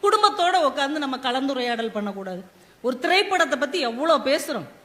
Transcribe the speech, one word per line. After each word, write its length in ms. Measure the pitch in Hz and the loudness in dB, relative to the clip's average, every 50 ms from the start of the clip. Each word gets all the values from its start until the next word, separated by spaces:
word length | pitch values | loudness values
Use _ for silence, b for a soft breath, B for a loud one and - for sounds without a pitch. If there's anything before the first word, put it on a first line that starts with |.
| - | 2
குடும்பத்தோட 520 | 403 403 427 415 403 403 403 349 349 370 | 2 4 6 4 4 4 4 2 2 4
உட்கார்ந்து 440 | 370 320 277 - 285 277 277 302 311 | 4 2 2 2 0 -2 -2 -2 -2
நம்ம 180 | 294 269 262 240 | -4 -4 -6 -4
கலந்துரையாடல் 760 | 262 254 247 269 269 277 277 254 247 240 240 226 233 226 - | -4 -2 -2 0 -2 -2 -2 -2 -2 -2 -2 -2 -4 -4 -4
பண்ணக்கூடாது? 500 | 214 208 208 190 196 190 190 185 175 196 - b b b b b b | -4 -6 -4 -6 -8 -8 -8 -10 -10 -12 -16 b b b b b b
ஒரு 180 | - 240 254 247 | -4 -4 -4 -2
திரைப்படத்தை 600 | - 330 349 381 403 392 381 359 339 269 294 254 | 0 2 2 2 2 2 2 0 2 0 0 -2
பத்தி 200 | 294 285 269 359 | -2 -2 -2 -2
எவ்வளவு 500 | 277 233 226 240 294 330 320 269 208 262 | -2 -2 -2 -2 2 2 2 2 4 2
பேசுறோம். 380 | 277 330 - - 285 214 151 123 - - | 0 0 0 -4 -6 -6 -6 -10 -16 -20